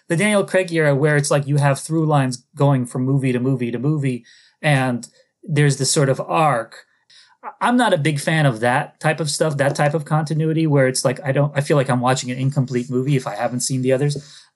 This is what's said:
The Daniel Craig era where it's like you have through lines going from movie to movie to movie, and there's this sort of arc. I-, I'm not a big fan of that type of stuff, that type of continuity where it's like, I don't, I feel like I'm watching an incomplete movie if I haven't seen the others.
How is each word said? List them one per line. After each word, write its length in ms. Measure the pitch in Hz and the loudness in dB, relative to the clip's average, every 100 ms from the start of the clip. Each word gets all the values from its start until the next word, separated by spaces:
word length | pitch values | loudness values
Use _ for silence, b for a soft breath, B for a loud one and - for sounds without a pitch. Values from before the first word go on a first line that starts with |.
| b | b
The 100 | 170 | 0
Daniel 260 | 208 208 | 2 2
Craig 280 | 151 185 175 | 2 0 0
era 220 | 165 151 135 | 0 2 2
where 200 | 151 147 | 2 2
it's 140 | 147 | 2
like 180 | 147 139 | 0 0
you 100 | 143 | 0
have 220 | 143 139 | 2 0
through 280 | - 160 156 | -2 -2 2
lines 300 | 143 131 123 _ 151 | 2 0 -4 _ -2
going 320 | 143 135 120 | 2 2 -2
from 160 | 135 | -4
movie 280 | 127 139 131 | -2 0 0
to 80 | 123 | 0
movie 320 | 127 131 120 | 0 -2 -4
to 80 | 117 | -4
movie, 460 | 143 156 135 120 - b b b | -2 -2 -2 -6 -10 b b b
and 460 | 156 135 131 120 - b b b | 0 2 0 -4 -8 b b b
there's 340 | - 147 143 139 | -4 0 2 2
this 140 | 131 | 0
sort 180 | 160 135 | 0 0
of 100 | 131 | 0
arc. 680 | - 165 156 120 110 - - b b b b b | -2 0 2 0 -4 -14 -20 b b b b b
I-, 80 | - - | -18 -4
I'm 160 | 214 247 | 0 2
not 160 | 226 | 4
a 40 | 175 | 2
big 220 | 143 143 | 2 -2
fan 260 | - 160 143 | 0 2 2
of 120 | 110 | 2
that 380 | 123 135 - - | 0 0 -2 -4
type 200 | 151 160 | -2 -2
of 100 | 156 | -2
stuff, 260 | - 156 143 | -2 0 0
that 180 | 139 143 | 0 2
type 180 | 147 | 0
of 100 | 160 147 | 0 -2
continuity 600 | 156 156 156 160 160 160 | -2 -2 -2 0 0 2
where 220 | 143 131 | 4 2
it's 180 | 127 131 | 2 -2
like, 140 | 127 | -2
I 80 | 139 | -2
don't, 240 | 139 143 147 | 0 0 0
I 60 | |
feel 160 | 143 151 | 0 0
like 120 | 127 | 2
I'm 120 | 123 | 0
watching 300 | 123 135 123 | 0 0 -4
an 60 | 131 | -4
incomplete 500 | 131 139 123 123 123 | -2 0 -2 -2 -2
movie 260 | 127 131 135 | -2 0 0
if 120 | - | -2
I 80 | 104 | -4
haven't 260 | 120 120 | -4 -4
seen 220 | - 131 | -4 -2
the 80 | 127 | 0
others. 480 | 131 147 147 - - - | 0 0 -4 -10 -20 -20